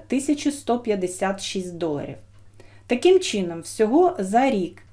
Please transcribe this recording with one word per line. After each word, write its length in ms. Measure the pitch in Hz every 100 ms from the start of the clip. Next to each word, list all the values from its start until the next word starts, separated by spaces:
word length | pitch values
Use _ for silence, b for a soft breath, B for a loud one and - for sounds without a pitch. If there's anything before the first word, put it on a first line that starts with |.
| -
тисячу 440 | 254 277 294 294
сто 280 | 285 - 240
п'ятдесят 640 | 233 202 180 - 190 196
шість 360 | - 196 180 170
доларів. 380 | 165 143 - 135 - - b b b b b
Таким 340 | 247 349 370
чином, 400 | 370 208 175 165
всього 560 | 160 - 214 277 359 -
за 320 | 190 220 269
рік 320 | 214 175 - -